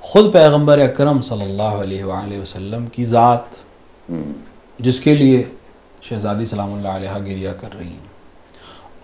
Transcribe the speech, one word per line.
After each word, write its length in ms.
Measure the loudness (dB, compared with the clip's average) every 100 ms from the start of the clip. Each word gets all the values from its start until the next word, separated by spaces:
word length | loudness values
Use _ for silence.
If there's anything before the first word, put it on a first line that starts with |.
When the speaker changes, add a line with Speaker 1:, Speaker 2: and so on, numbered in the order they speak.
| 4
Speaker 1:
खुद 200 | 4 6
पैगंबर 460 | 6 6 6 4 4
अकरम 420 | 4 2 2 2
सल्लल्लाहु 600 | -2 -6 -6 -4 -4 -4
अलैहि 580 | -6 -8 -6 -8 -8 -10
वसल्लम 460 | -12 -12 -10 -8 -10
की 200 | -6 0
ज़ात, 440 | 4 4 2 -2 -20 -20 _ _ _ -12
Speaker 2:
हम्म। 240 | -10 -10 -14 -18 -20 _ _
Speaker 1:
जिसके 340 | -2 0 2 4
लिए 360 | 4 4 0 -10 -20 _ _ _ -12
शहजादी 360 | -8 -6 -4 -6
सलामुल्लाह 500 | -6 -6 -6 -8 -8
अलैहा 240 | -8 -10
गिरिया 320 | -10 -8 -8
कर 260 | -10 -14 -16
रही 120 | -16
हैं, 220 | -18 -20 -20 -20 _ _ -20 -20 -20 -20 -2